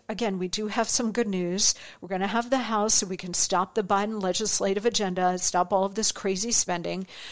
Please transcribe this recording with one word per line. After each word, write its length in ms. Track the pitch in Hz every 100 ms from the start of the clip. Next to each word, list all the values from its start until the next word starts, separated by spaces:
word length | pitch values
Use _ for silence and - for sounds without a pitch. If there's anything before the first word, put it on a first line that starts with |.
| -
Again, 300 | 190 226 190
we 100 | 180
do 200 | 208 214
have 200 | 233 220
some 240 | - 226
good 160 | 240 220
news. 460 | 190 175 190 - - - -
We're 100 | 175
gonna 180 | 185 196
have 240 | 226 240
the 80 | 262
House 340 | 220 220 214
so 140 | - 190
we 100 | 185
can 160 | 185
stop 400 | - - 180 190
the 80 | 226
Biden 400 | 190 202 208 214
legislative 640 | 185 180 214 - 196 196 233
agenda, 540 | 208 190 180 180 180
stop 340 | - 180 180
all 120 | 196 196
of 100 | 196
this 160 | 208
crazy 400 | - 196 190 233
spending. 560 | 226 - 175 165 180 185 - -